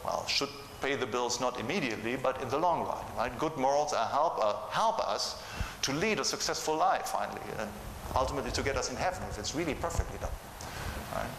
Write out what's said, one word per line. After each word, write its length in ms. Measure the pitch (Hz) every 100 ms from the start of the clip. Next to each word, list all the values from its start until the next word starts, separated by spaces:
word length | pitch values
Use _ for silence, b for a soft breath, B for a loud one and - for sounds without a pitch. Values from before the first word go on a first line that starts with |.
well, 220 | - - -
should 220 | - 139 - - -
pay 140 | 131 139
the 100 | 120
bills 340 | 123 120 -
not 200 | 127 -
immediately, 560 | 110 185 139 104 110 131
but 260 | 135 127
in 80 | 131
the 80 | 139
long 280 | 175 156 104
run, 160 | - - 104
right? 220 | 117 123
Good 180 | 156 127
morals 360 | 131 143 147
are 140 | 107 110
help, 320 | 123 165 -
uh, 140 | 107 101 -
help 300 | 156 220 220
us 420 | - 104 - - B B B B
to 100 | -
lead 260 | 139 214 208
a 60 | 127
successful 500 | 147 - - - 156
life, 320 | 180 147 -
finally, 340 | 98 101 101 - -
and 100 | 104 - - - - 123
ultimately 360 | 131 139 120
to 120 | 120
get 120 | 131 131
us 140 | 123
in 60 | 123
heaven 260 | 151 - 104
if 80 | -
it's 160 | 101
really 220 | - 175 123
perfectly 420 | 170 - - -
done, 120 | - - - - B B B B -
right? 160 | - -